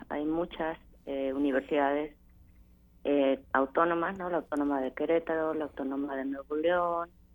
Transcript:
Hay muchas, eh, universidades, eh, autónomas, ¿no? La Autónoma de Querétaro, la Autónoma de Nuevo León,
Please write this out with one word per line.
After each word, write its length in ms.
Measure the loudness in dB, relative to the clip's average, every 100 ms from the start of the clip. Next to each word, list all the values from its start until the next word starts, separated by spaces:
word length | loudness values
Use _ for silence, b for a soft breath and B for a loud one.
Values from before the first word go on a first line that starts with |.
| -8
Hay 160 | -4 -2
muchas, 540 | -2 -4 -4 -6 -6 -14 -18 -8
eh, 260 | -4 -2
universidades, 840 | 0 2 2 0 2 2 2 -2 -8 -20 -20 -20 -20 -20 -20 -20 -8
eh, 360 | 0 4 4 2 0
autónomas, 640 | 0 2 2 2 2 -2 -4
¿no? 140 | -2
La 60 | -2
Autónoma 440 | -2 -2 0 0
de 120 | -2
Querétaro, 600 | -2 2 2 2 -2 0
la 120 | -2 -6
Autónoma 500 | -6 -4 -4 -4 -4
de 100 | -6
Nuevo 300 | -6 -6 0
León, 540 | 2 2 2 -2 -6 -12 -20